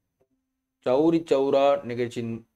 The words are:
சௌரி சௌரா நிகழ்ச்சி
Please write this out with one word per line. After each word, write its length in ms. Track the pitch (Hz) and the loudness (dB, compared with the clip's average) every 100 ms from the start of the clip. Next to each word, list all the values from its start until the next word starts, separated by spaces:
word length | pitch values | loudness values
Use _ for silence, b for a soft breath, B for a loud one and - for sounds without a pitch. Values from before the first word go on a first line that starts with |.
| _ _ _ _ _ _ _ _ 127 | _ _ _ _ _ _ _ _ -2
சௌரி 340 | 131 165 165 | 2 2 2
சௌரா 600 | 165 135 139 135 139 143 | 0 0 2 2 2 0
நிகழ்ச்சி 640 | 120 120 120 120 113 113 - | -4 -6 -6 -6 -10 -10 -16